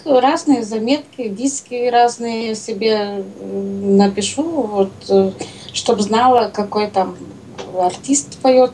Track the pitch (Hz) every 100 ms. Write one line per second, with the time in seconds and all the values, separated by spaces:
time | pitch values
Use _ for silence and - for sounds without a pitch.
0 | 320 254 254 330 320 254 214 220 226 294
1 | 294 - 226 196 269 277 - 247 247 240
2 | 240 233 233 226 226 214 - 202 220 214
3 | 202 202 190 196 196 196 196 196 196 196
4 | 202 196 208 - 330 320 220 208 196 -
5 | - 196 190 - - - - - - 208
6 | 202 233 254 247 208 214 202 208 208 190
7 | 185 180 - - - - - - 359 -
8 | - 277 - - 269 254 254